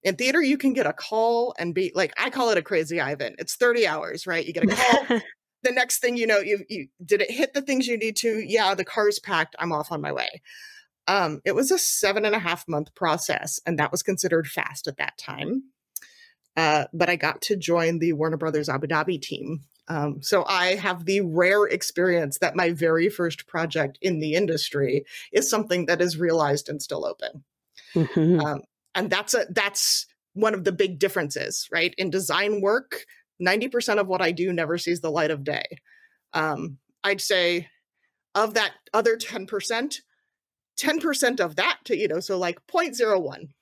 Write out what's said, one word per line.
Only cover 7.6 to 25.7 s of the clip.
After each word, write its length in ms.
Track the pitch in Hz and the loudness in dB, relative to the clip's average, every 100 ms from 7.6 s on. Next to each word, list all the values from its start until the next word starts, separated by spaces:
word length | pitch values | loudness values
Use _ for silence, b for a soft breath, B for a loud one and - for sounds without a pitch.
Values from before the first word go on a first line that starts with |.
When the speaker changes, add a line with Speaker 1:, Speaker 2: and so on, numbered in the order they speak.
Speaker 1:
things 240 | 269 262 | 0 0
you 100 | 247 | 0
need 200 | 233 220 | 0 -2
to? 280 | 214 233 220 | 0 0 -2
Yeah, 300 | 165 220 196 | 0 2 2
the 100 | 196 | 0
car's 360 | 214 - 208 202 | -2 2 2 0
packed. 360 | - 170 160 - | -2 -2 -2 -4
I'm 120 | 170 | -2
off 200 | 151 151 | -2 -2
on 100 | 156 | -6
my 100 | 147 | -4
way. 300 | 135 - - B B B B B _ - | -4 -6 -8 B B B B B _ 0
Um, 320 | 196 170 147 | 0 0 -2
it 80 | - | 0
was 160 | 180 269 | 0 2
a 80 | 359 | 2
seven 480 | - - 202 202 | 0 0 0 2
and 80 | 214 | 0
a 60 | 214 | 0
half 280 | 175 175 - | -2 -4 -4
month 280 | 151 151 | -4 -6
process, 640 | - 170 170 - - 147 - | -2 0 0 -2 -4 -4 -6
and 140 | - 170 | -4 0
that 140 | 147 | 0
was 100 | 170 | 0
considered 460 | - 190 185 165 147 | -2 -2 0 0 0
fast 400 | - - 139 - | -6 -6 -8 -10
at 100 | 139 | -6
that 220 | - - | -6 -6
time. 460 | - - - 262 269 _ _ - B B B B _ - | -14 -8 -4 -6 -6 _ _ -14 B B B B _ 0
Uh, 280 | 160 151 - | 2 2 0
but 160 | 165 175 | 0 2
I 60 | |
got 280 | 175 151 - | 2 0 -2
to 120 | - | -2
join 440 | 202 165 170 165 170 | -2 2 2 4 2
the 140 | 165 | 0
Warner 240 | 147 160 156 | 2 0 0
Brothers 320 | 160 151 151 | 0 -2 0
Abu 180 | 139 147 | -2 0
Dhabi 340 | 156 156 165 | 0 0 -4
team. 400 | - - - 156 - _ - | -6 -10 -8 -8 -10 _ -8
Um, 360 | 160 147 143 | -4 -4 -4
so 220 | - 190 | 2 2
I 300 | - 185 180 | 2 2 2
have 300 | 190 190 180 | 0 -2 -2
the 160 | 170 196 | 0 0
rare 440 | 180 160 180 202 | 2 2 4 6
experience 760 | 208 - - - 180 175 147 - | 4 0 -4 0 2 2 0 0
that 160 | 175 | 0
my 160 | 175 175 | 2 0
very 380 | 165 165 165 180 | 2 2 4 2
first 360 | 202 170 - | 0 -4 -4
project 540 | - 170 165 160 143 - | -8 -4 -2 -2 -2 -2
in 180 | 190 160 | -2 -2
the 140 | 156 | 0
industry 720 | 165 202 160 - 147 135 139 - B B | 0 0 -2 -2 0 0 0 -4 B B
is 160 | - - | 0 2
something 360 | 226 220 | -2 0